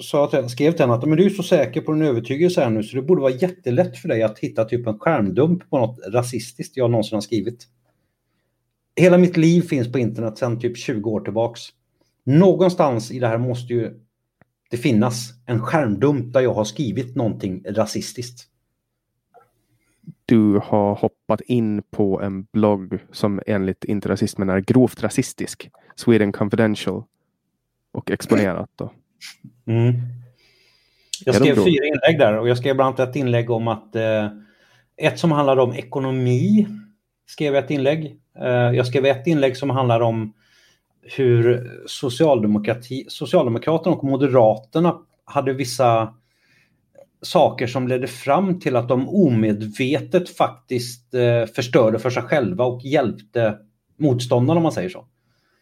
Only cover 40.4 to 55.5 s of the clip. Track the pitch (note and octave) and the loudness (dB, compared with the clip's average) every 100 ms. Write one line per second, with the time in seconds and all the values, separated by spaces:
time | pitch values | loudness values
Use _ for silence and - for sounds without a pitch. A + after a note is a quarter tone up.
40.4 | _ _ _ _ _ _ - - C3 A#2+ | _ _ _ _ _ _ -16 -2 2 4
41.4 | A#2 A#2+ A#2+ - - - C#3 A#2+ D#3+ C3 | 4 2 -2 -16 -16 -8 -8 0 2 4
42.4 | G#2+ G#2 G#2 A2+ - C3 - - C#3 F3+ | 2 0 0 -4 -6 -12 -12 -12 0 2
43.4 | C3 A#2 C3+ D#3+ E3 C#3 C3+ C3 C#3 B2+ | 2 0 0 0 0 -2 0 0 2 6
44.4 | A2 G#2+ - D#3+ E3+ D#3+ - _ _ C#3+ | 4 4 -2 0 0 0 -10 _ _ -4
45.4 | C3 C3 B2+ - B2 A2+ A2 - _ _ | -2 -4 -6 0 2 2 0 -8 _ _
46.4 | _ _ _ _ _ _ _ _ - F3 | _ _ _ _ _ _ _ _ -2 2
47.4 | C3 A#2 A#2+ - B2+ B2+ A#2+ - - D3 | 2 2 -4 -4 -2 -4 -4 -8 0 0
48.4 | G3 F3+ D3+ B2+ A#2+ B2+ C3+ G3+ E3 A#2 | 0 -2 -2 -2 0 -2 0 2 4 4
49.4 | G#2+ G#2 G#2+ - C3 D3 A#2+ F3+ F3+ - | 0 0 -6 -4 -2 -2 0 -2 -2 -2
50.4 | - - _ B2+ - - _ B2+ A#2+ A#2 | -2 -2 _ -6 -6 -14 _ 0 2 2
51.4 | A2 - B2 D3+ A2 A#2 B2+ A#2+ B2 D#3+ | -2 -6 0 4 4 2 -2 -4 -2 -2
52.4 | A2 F2+ B2+ B2 C3 D3 A#2+ F2+ - A#2+ | -2 -2 -2 -4 -2 0 0 -4 -8 -2
53.4 | A2+ G#2 _ _ _ _ D3 A#2+ - B2 | -2 -4 _ _ _ _ -2 0 0 0
54.4 | B2+ E3+ D#3+ G#2+ F#2 - - _ _ _ | 2 2 0 -2 -6 -10 -20 _ _ _
55.4 | _ | _